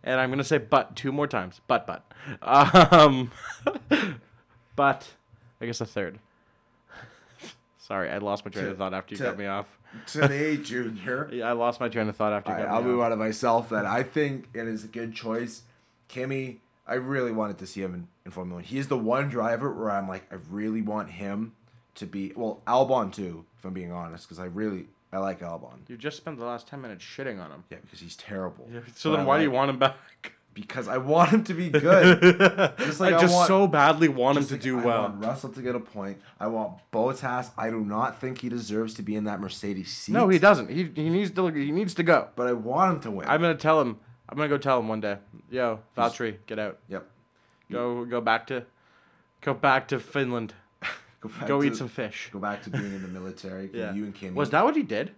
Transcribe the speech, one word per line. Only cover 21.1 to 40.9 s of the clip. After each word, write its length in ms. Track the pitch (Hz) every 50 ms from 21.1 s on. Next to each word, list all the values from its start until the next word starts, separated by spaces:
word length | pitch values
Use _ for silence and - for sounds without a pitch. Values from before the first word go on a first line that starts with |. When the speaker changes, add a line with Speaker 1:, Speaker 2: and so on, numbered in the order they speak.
Speaker 2:
him 420 | 85 87 101 98 101 104 113 113 _ _ _ _ _ _ _ _ _
to 100 | - 104
be, 260 | 98 101 98 98 98 -
well, 260 | 117 117 107 104 - _
Albon 440 | - 120 127 135 127 131 123 107 95 92
too, 320 | - 98 90 85 82 85 _ _
if 80 | _ -
I'm 80 | 92 92
being 180 | 92 90 87
honest, 360 | 87 87 85 85 82 87 - _
'cause 100 | 85 85
I 60 | 92
really, 420 | 90 85 101 107 107 98 92 80 - _ _ _ _
I 60 | -
like 240 | 95 95 98 90 -
Albon. 380 | 90 85 85 78 62 62 62 62 -
Speaker 1:
You 100 | - 123
just 200 | 113 120 151 147
spent 200 | - _ 165 151 120
the 60 | 117
last 220 | 120 120 117 -
ten 140 | - - 139
minutes 220 | 131 117 101 87 -
shitting 400 | - - - 139 135 110 95 87
on 80 | 76
him. 120 | 73 78 87 _
Speaker 2:
Yeah, 80 | 82 82
because 180 | - _ - -
he's 160 | 85 85 -
terrible. 540 | - - - 101 95 95 90 80 - - 117
Speaker 1:
Yeah, 80 | 117 120 117 120 -
so 140 | - - 156
Speaker 2:
But 60 | 156
Speaker 1:
then 80 | 151 139
Speaker 2:
I 20 |
Speaker 1:
why 100 | 131 139
do 60 | 156 160
you 60 | 147
Speaker 2:
like 60 | 127
Speaker 1:
want 140 | 127 135 139
him 80 | 135 127
back? 160 | 135 131 - - - - _ _ - - - _ _ _ _
Speaker 2:
Because 320 | - 101 - - 131 117
I 100 | 107 120
want 320 | 131 131 139 151 165 175 156
him 140 | 214 220 -
to 80 | - 185
be 160 | 160 180 165
good. 520 | 143 151 139 165 190 190 175 180 175 175
Speaker 1:
<laughs> 560 | 175 180 175 180 196 185 190 196 190 - - -
Speaker 2:
Just 200 | - 147 - -
like 140 | 190 185 185
Speaker 1:
I 40 |
Speaker 2:
I 40 | 165
Speaker 1:
just 120 | 175 180 175
Speaker 2:
want, 140 | 180 175
Speaker 1:
so 200 | 170 190 190 202
badly 400 | 180 151 147 139 151 160 151 165 151
want 280 | 135 127 123 131 143
him 40 | 147 143
Speaker 2:
just 60 | 139
Speaker 1:
to 60 | 139
Speaker 2:
like 60 | - -
Speaker 1:
do 160 | 131 131 123
Speaker 2:
I 40 | 120
Speaker 1:
well. 180 | 123 117 113 104
Speaker 2:
want 200 | 101 101 101 107
Russell 260 | 113 131 135 - 131
to 100 | - 135
get 140 | 123 127 120
a 40 | 120
point. 400 | 113 - - 104 98 98 98 95 _ - _ _
I 80 | 101
want 320 | 110 113 110 107 101 90 - _ _
Bottas. 600 | - 113 113 127 135 131 - 127 123 127 123 - -
I 120 | - 110 113
do 100 | 113 113
not 380 | 107 101 104 107 120 131 - -
think 200 | - 131 127 127
he 80 | 127 123
deserves 440 | 117 120 110 95 104 110 113 110 110
to 80 | 113 104
be 120 | 104 107
in 100 | 107 104
that 140 | 104 104 92
Mercedes 520 | 98 92 - - - 101 101 92 92 - -
seat. 180 | - - -
Speaker 1:
No, 160 | - 233 240
he 120 | 190 190 165
doesn't. 300 | 156 202 202 139 110 -
He, 160 | 131 165 185 156